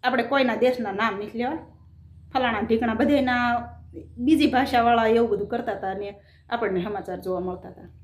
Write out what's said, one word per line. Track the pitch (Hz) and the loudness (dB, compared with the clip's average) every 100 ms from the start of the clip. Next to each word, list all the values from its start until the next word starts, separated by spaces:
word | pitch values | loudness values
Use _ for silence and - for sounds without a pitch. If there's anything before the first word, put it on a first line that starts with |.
આપણે | 247 247 | 0 -2
કોઈના | 233 277 254 220 | 0 2 2 2
દેશના | 247 247 214 | 0 0 -6
નામ | 196 220 196 | -2 -2 -2
નથી | 208 226 | -8 -6
લેવા, | 247 320 - - - - - - - | -6 -6 -12 -20 -20 -20 -20 -20 -6
ફલાણા | 262 247 214 | -2 0 -2
ઢીકણા | 226 220 233 | 0 0 0
બધાયના | 226 294 285 254 247 240 240 240 - - 170 - - | 0 2 4 2 0 0 -2 -4 -16 -18 -18 -18 -4
બીજી | 247 320 285 | 2 4 4
ભાષાવાળા | 247 277 240 233 233 226 | 4 2 4 4 4 4
એવું | 226 233 | 4 4
બધું | 196 202 | 0 -2
કરતા | 233 233 | -4 -4
હતા | 196 190 | -6 -6
અને | 196 202 196 _ _ _ | -6 -10 -14 _ _ _
આપણને | 233 208 185 | -4 -2 -2
સમાચાર | 190 202 180 180 | -4 -6 -8 -8
જોવા | 185 185 | -6 -6
મળતા | 180 - - | -6 -8 -14
હતા. | - - - | -20 -20 -20